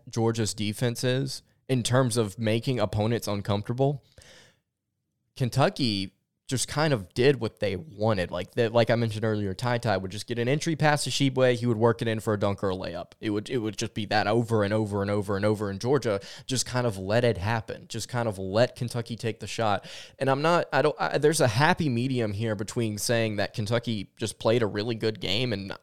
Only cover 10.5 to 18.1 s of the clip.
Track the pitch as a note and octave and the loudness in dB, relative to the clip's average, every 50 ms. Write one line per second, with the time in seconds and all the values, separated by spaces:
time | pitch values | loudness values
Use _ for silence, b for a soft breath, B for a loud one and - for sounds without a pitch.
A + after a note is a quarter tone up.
10.5 | C#3 D#3 - E3+ D#3+ - D#3 D3+ D3 C#3+ - C3 A#2+ - C#3+ C3+ B2+ C3 C3 B2+ | 0 0 0 -2 -2 2 2 2 2 2 0 -2 0 2 2 2 4 4 4 4
11.5 | B2 A2+ A#2 A#2+ A#2 G#2+ A#2 A#2 A2 - A#2+ A2+ A2 A2 - A2+ G#2+ G2+ G#2 G2+ | 4 4 2 0 2 4 4 4 4 2 0 -2 -2 -2 0 -2 0 2 2 0
12.5 | G2 - - G2 F#2 F#2 F2+ E2+ F2 F2 F2+ - - - - A2 G#2 G#2+ G#2 - | 0 0 0 -2 -2 -2 -4 -6 -8 -10 -10 -12 -14 -6 -4 -2 -2 -2 -2 -2
13.5 | C#3+ B2 G#2+ G#2+ G2 - A#2 G#2+ - A2+ G#2+ F#2+ G2+ G#2+ F#2+ G2+ A2 A#2+ A#2+ G#2+ | -4 -2 -2 -4 -4 -4 -6 -6 -4 -6 -4 0 2 2 2 4 2 2 2 2
14.5 | A#2 G#2+ G2+ G2 G#2+ A2 A2 G2+ G#2 G2+ G2 G2+ G#2 G#2 G2 G2+ G2+ G2 G2+ G#2+ | 2 2 2 2 2 0 0 0 0 -2 0 0 0 0 0 -2 -2 0 2 2
15.5 | G#2+ G2+ G#2+ G2+ G2 F#2+ - A#2+ D3 C#3 A#2 A#2 G2+ G2 B B B B B - | 2 0 -2 -4 -4 -4 0 0 0 2 2 0 -2 -2 B B B B B -4
16.5 | C3 B2 - - B2 B2+ B2 A#2+ G2 F#2+ F#2+ F#2+ G#2+ A#2+ A#2+ A#2 G#2+ F2 F2 G#2+ | -2 -2 -2 -2 -2 0 0 0 -2 -2 -2 0 2 2 4 2 0 0 -2 -2
17.5 | A#2 A2+ - - G2+ - F2+ - - A2+ - - | -2 -2 -4 -6 -10 -12 -12 -12 -10 -10 -8 -6